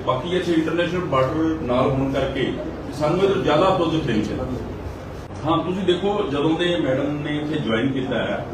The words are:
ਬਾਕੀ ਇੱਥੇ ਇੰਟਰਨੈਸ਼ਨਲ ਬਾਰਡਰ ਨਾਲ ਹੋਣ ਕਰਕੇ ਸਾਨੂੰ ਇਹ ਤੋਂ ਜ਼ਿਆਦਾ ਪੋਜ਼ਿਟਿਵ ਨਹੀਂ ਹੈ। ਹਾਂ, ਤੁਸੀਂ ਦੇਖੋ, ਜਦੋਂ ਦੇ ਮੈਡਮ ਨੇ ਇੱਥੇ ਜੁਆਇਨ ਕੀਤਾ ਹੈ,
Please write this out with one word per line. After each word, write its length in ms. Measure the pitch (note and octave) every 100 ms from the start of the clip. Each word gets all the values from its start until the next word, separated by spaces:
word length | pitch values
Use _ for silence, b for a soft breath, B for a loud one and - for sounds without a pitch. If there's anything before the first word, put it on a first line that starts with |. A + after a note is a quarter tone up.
| -
ਬਾਕੀ 300 | B2+ F3 F3+
ਇੱਥੇ 160 | -
ਇੰਟਰਨੈਸ਼ਨਲ 480 | D#3+ D#3 E3 F3 F3+
ਬਾਰਡਰ 580 | D3+ C3+ C3 D#3 D#3+ D3
ਨਾਲ 280 | B2+ B2 C#3
ਹੋਣ 220 | C3+ C3+
ਕਰਕੇ 400 | C3+ C3+ C#3 A#2+ - - - -
ਸਾਨੂੰ 280 | C#3+ D3+ F3+
ਇਹ 120 | G3
ਤੋਂ 80 | -
ਜ਼ਿਆਦਾ 280 | D3 D#3 F#3+
ਪੋਜ਼ਿਟਿਵ 460 | F3+ D#3+ D#3 B2 G#2+
ਨਹੀਂ 80 |
ਹੈ। 220 | - - B2+ B2+ - - - - - - - - D3+
ਹਾਂ, 120 | E3
ਤੁਸੀਂ 240 | D3+ F#3
ਦੇਖੋ, 440 | F3 F3 G3+ G#3 C3+
ਜਦੋਂ 280 | C#3+ D#3+ E3
ਦੇ 180 | F3 E3+
ਮੈਡਮ 460 | C#3 C3 D3 D3
ਨੇ 140 | D3+ D3+
ਇੱਥੇ 200 | D3 D#3
ਜੁਆਇਨ 360 | A2+ A2+ C3+
ਕੀਤਾ 260 | C3+ B2+ A#2+
ਹੈ, 280 | - - -